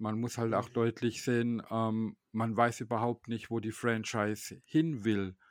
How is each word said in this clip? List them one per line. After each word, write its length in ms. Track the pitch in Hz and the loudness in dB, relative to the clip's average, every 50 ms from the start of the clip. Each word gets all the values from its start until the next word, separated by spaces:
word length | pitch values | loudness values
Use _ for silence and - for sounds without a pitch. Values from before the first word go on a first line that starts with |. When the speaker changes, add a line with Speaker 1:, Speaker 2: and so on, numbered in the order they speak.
Speaker 1:
man 180 | 110 107 107 113 | -4 -4 -2 -2
muss 160 | 117 120 - | -4 -4 -2
halt 140 | 120 117 113 | -2 -2 0
Speaker 2:
Ja. 60 | 110 98 | 0 0
Speaker 1:
auch 100 | 110 - | -2 0
deutlich 540 | - 117 113 117 113 - 120 117 - - | 0 2 2 2 2 0 -2 -2 -2 -2
sehen, 400 | - 127 120 117 120 120 117 110 - - | -2 0 2 2 2 2 0 -2 -4 -2
ähm, 460 | 110 113 113 110 110 110 110 104 - - _ _ | -2 0 0 0 0 0 -2 -4 -6 -10 _ _
man 240 | - 110 113 113 107 | -4 -2 -2 0 4
weiß 240 | 107 120 120 117 - | 4 4 4 2 -2
überhaupt 480 | 117 110 120 110 117 120 117 - - 113 | -4 -2 0 0 2 0 0 -2 -6 -6
nicht, 220 | 117 107 - - | -6 -6 -4 -4
wo 100 | 117 113 | -4 -2
die 120 | 104 113 | -2 -4
Franchise 880 | - - - 120 113 110 107 - - 110 104 107 107 - - - - - - | -6 -2 0 0 0 0 -2 -2 0 0 0 0 0 -4 -6 -12 -14 -16 -12
hin 400 | _ - 156 160 165 147 110 101 | _ 2 2 2 2 0 0 0
will, 320 | 113 104 101 95 95 95 - _ _ | 2 2 2 0 -2 -6 -10 _ _